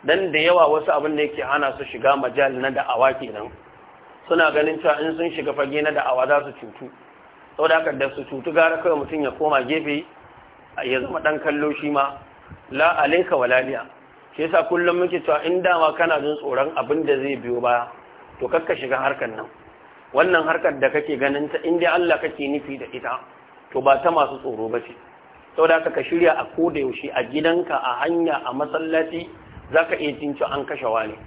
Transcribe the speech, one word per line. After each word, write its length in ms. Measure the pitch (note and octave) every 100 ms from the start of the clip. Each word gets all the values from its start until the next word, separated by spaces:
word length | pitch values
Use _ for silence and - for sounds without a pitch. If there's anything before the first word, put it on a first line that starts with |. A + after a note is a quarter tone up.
Dan 280 | C3+ F3 F#3+
da 80 | D3+
yawa 260 | E3 F3 D3+
wasu 200 | D#3 D3+
abin 240 | D3+ D3+ D3+
da 80 |
yake 180 | D3 D3
hana 320 | C3 C#3+ C#3 C3
su 60 | C3+
shiga 300 | A#2+ C3+ C#3
majal 340 | B2+ A#2+ C3+
na 160 | B2+ C3
da'awa 420 | B2 - A#2 C3+ C3
kenan. 320 | B2 G#2 A2+ - - - - - - - -
Suna 240 | E3 D#3
ganin 280 | D3+ D3+ D#3+
cewa 160 | E3 D3
in 160 | D#3+ D#3+
sun 120 | E3 D#3
shiga 180 | C#3+
fage 280 | C#3+ C#3 D3
na 80 | D3+
da'awa 340 | D3 C3 B2+ C3
za 120 | C#3+ C#3+
su 80 | C3 A2+
cutu. 240 | - B2+ - - - - - - -
Saboda 180 | D#3+ D#3+
haka 160 | D#3+
da 160 | C3+ C3+ C#3+
su 80 | C3
cutu 280 | C3+ C#3+
gara 240 | D#3 E3 E3
kawai 160 | F3 D3+ C3+
mutum 160 | D#3
ya 80 | C#3
koma 300 | - D3+ C#3
gefe, 420 | B2 D#3+ D3+ D3 F3 - - - - - - - B2+
ya 160 | C3
zama 180 | C3+ E3+
ɗan 200 | D3+ D3+
kallo 300 | D#3 D3 D3+ D3
shi 80 | D3
ma. 260 | C#3+ C#3 C#3 - - - - -
La 240 | C3+ D#3+ D3
alaika 320 | D3 E3+ F3 D3+
wa 80 | B2
la 120 | B2+
liya. 240 | C3+ B2 A#2 - - - - -
Shi 80 |
yasa 200 | D#3+ F3 E3
kullum 280 | F3 F3 F3
muke 220 | F3+ F3 -
cewa 180 | D3+ E3
in 160 | F3+
dama 320 | F3+ E3+ D#3+ D#3+
kana 240 | E3+ D3+
jin 160 | C#3+ D3
tsoron 340 | C#3 B2+ C#3+ D#3+
abin 260 | B2+ D3+ D3
da 120 | C3+
zai 180 | C#3 C3
biyo 240 | A#2 A#2+
baya, 280 | A#2+ A#2+ A#2+ - - - - -
to 80 | B2+
kar 140 | E3+
ka 120 | E3 E3+
shiga 200 | B2+ C3
harkar 320 | C3+ C#3 A#2+
nan. 220 | A2 - - - - - - -
Wannan 340 | C3+ F3+ E3+ D#3
harkar 320 | D#3 E3 C#3+
da 80 | C3
kake 280 | D3+ D3+ C3+
ganin 300 | C#3 C#3+ D3
ta, 60 | D#3+ E3
in 120 | E3+
dai 120 | E3+
Allah 260 | F3 F3 D3+
kake 180 | D#3+ - C#3+
nufi 320 | D3 D3 C3+
da 60 | A#2+
ita, 260 | B2 A#2 B2+ - - - - -
to 80 | C3+
ba 180 | C3+ C3+
ta 80 | E3+
masu 300 | E3 C#3 C3+
tsoro 300 | C3 A2 A2+
ba 100 | A#2+
ce. 160 | - - - - - - - -
Saboda 160 | E3 D#3+
haka 80 | E3
ka 100 | E3 C3
shirya 320 | E3+ E3+ B2+
a 60 | B2+ -
koda 240 | E3+ D3
yaushe, 320 | C3 A#2 C#3
a 100 | C3+ A#2
gidanka, 500 | C#3+ D#3 E3+ F3 C#3
a 240 | C3 B2 D3+
hanya, 340 | E3+ E3 C#3+ B2+
a 60 |
masallaci, 760 | C3 D3+ D#3+ D#3+ D#3+ D#3+ E3+ E3+ - - - -
za 100 | D3+ E3
ka 100 | E3
iya 140 | D3+ C3+
jin 160 | D3 C#3+
cewa 160 | -
an 120 | C#3 C3
kashe 200 | C#3+ B2
wani. 280 | A2+ A2 A2